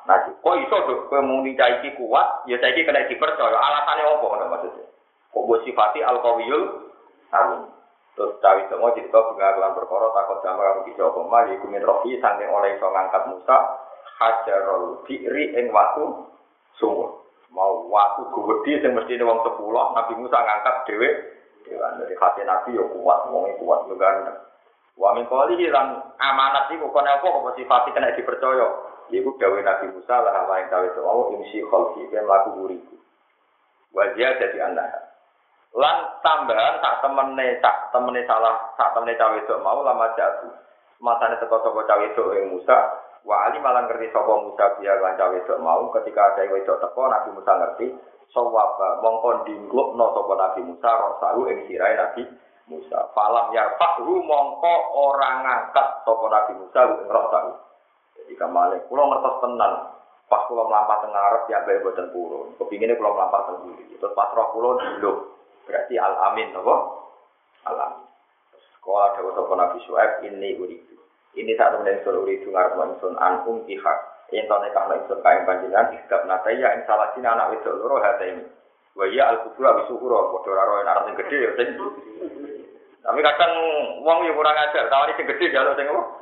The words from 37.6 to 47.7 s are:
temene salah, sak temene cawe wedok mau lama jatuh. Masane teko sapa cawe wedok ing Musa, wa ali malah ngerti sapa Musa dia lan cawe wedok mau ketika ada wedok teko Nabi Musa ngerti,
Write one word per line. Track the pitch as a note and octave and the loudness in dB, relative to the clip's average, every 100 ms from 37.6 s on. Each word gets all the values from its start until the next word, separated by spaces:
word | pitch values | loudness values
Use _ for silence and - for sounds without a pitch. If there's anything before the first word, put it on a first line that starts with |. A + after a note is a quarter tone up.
| B2+ - - | 2 0 -2
temene | - B2+ B2 A#2+ | 0 0 -2 0
salah, | A2 A2+ G#2+ - - | 2 2 0 -6 0
sak | A#2 | 0
temene | A#2 A#2 A#2 | 0 -2 2
cawe | A2 | 2
wedok | G#2+ G#2+ F#2 - | 2 -2 -2 0
mau | C#3 | 0
lama | C3+ A#2 A2+ | 0 2 0
jatuh. | A2+ F#3 - - - _ _ _ _ | 2 0 -2 -10 -18 _ _ _ _
Masane | A#2+ A#2 A#2 A#2 | -2 0 0 0
teko | A2+ A2+ A2+ | 0 0 0
sapa | G#2+ G#2+ | -2 2
cawe | G#2 | 2
wedok | G#2+ A#2 G#2+ G2 | 2 -2 0 0
ing | F#2+ | -2
Musa, | F2+ C3+ B2+ - - - - - | -4 4 4 4 -4 -12 -18 -2
wa | G2 A2 | 0 0
ali | - | 0
malah | C#3 B2 A#2+ | 0 0 0
ngerti | - A2 | -4 -2
sapa | A2+ A2 G#2+ | 0 2 2
Musa | G#2 G2+ G2+ G2+ | 0 0 2 2
dia | G2 G2 | 0 2
lan | F#2+ F2 | 2 2
cawe | F#2 | 0
wedok | F#2 - - D#2+ | 0 -4 -2 0
mau | E2 - A2 | 0 0 -2
ketika | G#2+ - G2+ G2 | -2 4 4 4
ada | G2 | 0
wedok | G2 F#2+ - | -2 -2 -2
teko | - - C3 | -2 -2 0
Nabi | - - | 0 -2
Musa | G2 G2+ F#2 | -6 0 2
ngerti, | E2+ | 2